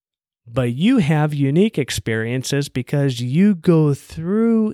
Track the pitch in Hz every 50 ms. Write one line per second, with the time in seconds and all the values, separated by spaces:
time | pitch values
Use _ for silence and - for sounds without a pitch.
0 | _ _ _ _ _ _ _ _ _ 117 117 131 127 123 120 131 170 220 269 262
1 | 175 139 165 151 151 156 147 143 139 135 139 165 202 226 - - 135 - - -
2 | - - 113 113 110 117 123 131 127 - - 139 143 139 - 131 123 - - 143
3 | 139 139 127 117 123 123 127 165 190 208 208 165 156 - 170 160 156 147 139 -
4 | - - - 160 160 170 196 220 226 233 226 220 214 214